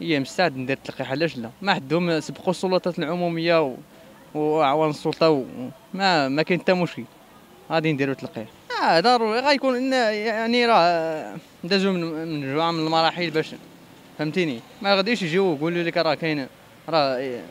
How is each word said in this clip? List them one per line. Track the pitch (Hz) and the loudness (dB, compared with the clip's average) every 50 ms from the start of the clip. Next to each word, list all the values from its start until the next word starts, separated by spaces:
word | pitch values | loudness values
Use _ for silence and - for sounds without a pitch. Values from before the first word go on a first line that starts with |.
| 170 | -2
ايه، | 165 160 139 | 0 0 0
مستعد | 135 - - - 185 165 135 | 0 -2 0 0 0 0 0
ندير | 131 127 127 135 - - | -2 -4 -4 -4 -4 -4
تلقيح، | - - - 135 123 | -10 -8 -8 -6 -4
علاش | 135 143 165 160 - | -2 -2 -2 -2 -2
لا؟ | 127 113 113 - - 185 | -4 -10 -10 -10 -6 -2
ما | 196 190 | 0 0
حدهم | - 135 131 151 170 180 175 165 156 | 0 0 -2 0 0 0 0 0 -2
سبقوا | 143 - 143 - - 190 | -2 -6 -10 -6 -2 -2
السلطات | 175 - - 185 185 180 - 180 165 - | -2 0 0 0 0 0 0 -2 -4 -4
العموميه | 160 139 175 180 175 170 165 165 165 170 170 160 156 | -4 -4 -2 -2 -2 -2 -2 -2 0 2 4 4 2
و-، | 135 120 - - - - - - - - - - - - | 2 -2 -8 -14 -20 -20 -20 -20 -20 -20 -20 -18 -10 -6
واعوان | 151 151 151 151 160 156 135 139 156 160 156 | -2 0 0 2 2 2 4 4 2 2 0
السلطه | 139 - - 160 151 - 165 160 | 0 -2 -4 -4 0 2 4 4
و-، | 156 139 120 - - - 127 127 143 - - - - | 4 2 0 -4 -8 -10 -10 -12 -12 -16 -18 -12 -6
ما، | 185 196 190 180 156 139 131 | -2 0 2 4 4 2 2
ما | 135 147 160 | 0 0 0
كاين | - 185 165 | 0 0 0
حتى | - - 185 | 2 2 2
مشكل. | 180 175 156 - - 113 - - - - - - - - - - - - - | 2 2 -2 -4 -8 -14 -14 -16 -20 -20 -20 -20 -20 -20 -20 -20 -20 -10 -2
غادي | 156 165 156 160 156 | -2 0 0 0 0
نديروا | 131 143 135 135 | 0 0 -2 -2
تلقيح. | - 123 123 - 117 110 110 - - - - 494 440 330 | -6 -8 -12 -10 -12 -12 -12 -16 -20 -12 -8 -4 -2 2
اه، | 240 175 165 | 2 4 4
ضروري | 175 240 247 240 226 214 214 240 | 4 4 4 4 2 0 0 0
غيكون | 254 285 294 269 - 262 254 | 2 2 2 2 2 0 0
إن، | 240 254 269 262 262 240 214 214 | 0 0 0 0 2 2 0 0
يعني | 208 208 233 214 220 226 226 233 247 240 | -2 -2 -2 -2 -2 0 0 2 2 4
راه | 233 226 185 165 175 175 165 160 160 156 156 120 104 98 - - - - - - | 6 6 6 6 6 4 2 0 -2 -4 -6 -8 -10 -12 -14 -16 -18 -20 -12 -4
دازوا | 170 190 196 190 196 190 | -2 0 0 2 0 0
من، | 175 | -2
من | 170 165 160 156 165 165 156 147 | -2 -4 -6 -6 -6 -6 -6 -6
مجموعه | 139 135 135 151 165 170 | -4 -4 -2 0 0 0
من | 170 160 156 | 0 0 -2
المراحل | 156 165 160 165 160 151 165 175 165 | 0 2 2 2 2 0 0 -4 -2
باش، | 147 156 151 - - - - - - - - - - - - - - - | -2 -2 -2 -4 -6 -18 -18 -20 -20 -20 -20 -20 -20 -20 -20 -16 -8 -6
فهمتيني؟ | 151 156 147 185 175 156 127 113 - - - - 202 | -6 -2 0 0 0 0 -2 -6 -10 -16 -14 -6 0
ما | 196 202 | 2 2
غاديش | 190 190 208 247 - 196 | 2 2 2 0 0 0
يجيو | 160 156 190 196 185 160 | 0 2 2 2 2 2
يقولوا | 135 151 170 175 175 170 | 0 0 -2 -2 -2 -2
لك | 170 165 | -2 0
راه | 175 160 160 143 | 0 2 2 0
كاين، | - 170 160 156 147 131 - - - - - - - - - | 0 0 -2 -2 -2 -4 -8 -12 -20 -20 -20 -20 -18 -8 -2
راه، | 156 160 143 135 131 | 2 2 2 2 0
إيه، | 123 139 135 123 113 87 85 | -2 -4 -6 -6 -8 -10 -14